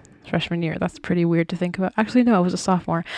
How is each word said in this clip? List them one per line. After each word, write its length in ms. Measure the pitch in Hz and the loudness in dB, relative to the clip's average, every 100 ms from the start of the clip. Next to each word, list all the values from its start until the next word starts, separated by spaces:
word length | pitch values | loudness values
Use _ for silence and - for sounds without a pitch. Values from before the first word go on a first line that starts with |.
| - - - | -20 -20 -4
freshman 340 | 170 - 170 | -4 -2 -2
year. 140 | 165 165 | -2 -2
That's 200 | 180 - | -4 -6
pretty 260 | - 180 | -2 0
weird 240 | 170 165 165 | 2 2 0
to 80 | 175 | -2
think 220 | 175 175 | -4 -2
about. 160 | 185 - | -2 0
Actually, 280 | 214 247 | 2 4
no, 100 | 240 | 4
I 60 | 196 | 4
was 120 | 180 | 2
a 60 | 185 | 0
sophomore. 480 | - 180 - 165 - | 0 0 0 -4 -4